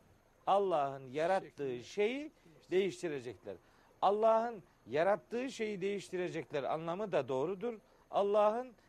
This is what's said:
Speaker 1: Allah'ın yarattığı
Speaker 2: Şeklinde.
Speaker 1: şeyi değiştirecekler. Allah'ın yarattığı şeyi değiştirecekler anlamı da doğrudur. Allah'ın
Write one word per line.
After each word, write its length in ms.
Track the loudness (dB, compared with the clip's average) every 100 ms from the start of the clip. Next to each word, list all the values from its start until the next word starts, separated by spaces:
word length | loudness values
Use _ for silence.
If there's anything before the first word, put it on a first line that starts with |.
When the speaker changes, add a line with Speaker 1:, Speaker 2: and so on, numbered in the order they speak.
| _ _ _ _ 2
Speaker 1:
Allah'ın 640 | 2 4 0 0 -4 -8
yarattığı 380 | -2 0 0 -2
Speaker 2:
Şeklinde. 340 | -8 -6 -6
Speaker 1:
şeyi 480 | -8 -2 0 0 -8 _ -20 -20 -2
değiştirecekler. 840 | 0 2 -2 -6 -6 -8 -12 -12 -14 _ _ _ 0
Allah'ın 640 | 2 4 4 4 2 -6 -16 _ -4
yarattığı 640 | 2 4 2 0 -6 -6
şeyi 300 | -4 -4 -2
değiştirecekler 840 | -2 -4 -6 -4 -4 -4 -4 -4
anlamı 480 | -2 -2 -2 -4 0
da 160 | 0 0
doğrudur. 520 | 0 0 -2 -6 -8 _ _ _
Allah'ın 640 | 0 2 6 4 4 -6 -14